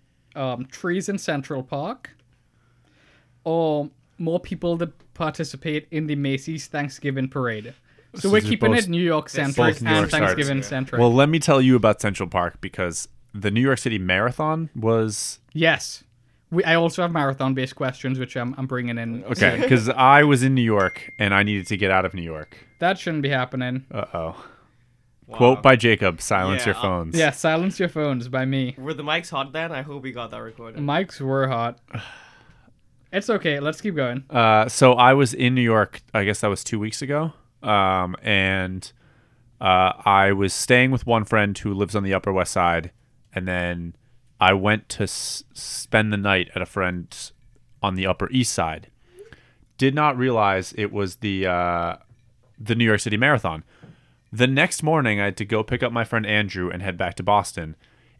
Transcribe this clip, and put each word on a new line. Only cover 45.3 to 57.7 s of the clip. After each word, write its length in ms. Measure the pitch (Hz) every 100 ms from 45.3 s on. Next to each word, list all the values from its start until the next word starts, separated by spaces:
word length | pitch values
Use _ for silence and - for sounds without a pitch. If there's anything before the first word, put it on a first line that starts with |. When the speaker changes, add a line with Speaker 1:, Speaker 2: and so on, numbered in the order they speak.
| - -
Speaker 2:
spend 580 | - - - - 117 107
the 60 | 104
night 320 | 101 95 90 92
at 80 |
a 20 | 90
friend's 680 | 101 92 90 82 - - _ _ _ _ -
on 100 | 101
the 140 | 92 92
Upper 220 | 92 98
East 200 | 127 120
Side. 360 | - 82 78 - _ _ - - - _ _ _ -
Did 160 | 135
not 240 | 143 151 123
realize 560 | 127 113 101 95 92 -
it 160 | 101
was 260 | 101 98 -
the, 280 | 104 95 92
uh, 500 | 87 87 85 85 - _ _ _ _ _ -
the 140 | 110
New 120 | 117 113
York 140 | 104
City 160 | 113 107
Marathon. 460 | 135 123 90 80 - _ - - _ _ -
The 160 | 113 127
next 340 | 135 180 -
morning, 400 | 156 160 120 104
I 40 | 101
had 120 | 101
to 80 | 104
go 160 | 110
pick 200 | 107 123
up 80 | 123
my 120 | 117
friend 220 | 113 117 104
Andrew 460 | 107 101 95 90
and 100 | 90
head 160 | 95 87
back 160 | 90 -
to 60 |
Boston. 520 | 95 101 95 - 80